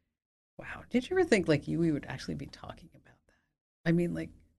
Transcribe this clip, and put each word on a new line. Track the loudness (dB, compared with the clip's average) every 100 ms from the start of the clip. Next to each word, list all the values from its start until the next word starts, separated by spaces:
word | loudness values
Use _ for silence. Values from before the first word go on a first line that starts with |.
| _ _ _ _ _ -16
Wow. | -14 -14 -2
Did | -2 2
you | 2
ever | 4
think, | 4 4
like, | 2 2
you, | 0
we | 2
would | 2 -4
actually | -8 -8 -8
be | -10
talking | -14 -16 -16 -20
about | -20 _ _ _
that? | _ _ _ _ _
I | 2
mean, | 2 2
like, | -2 -8 -12 _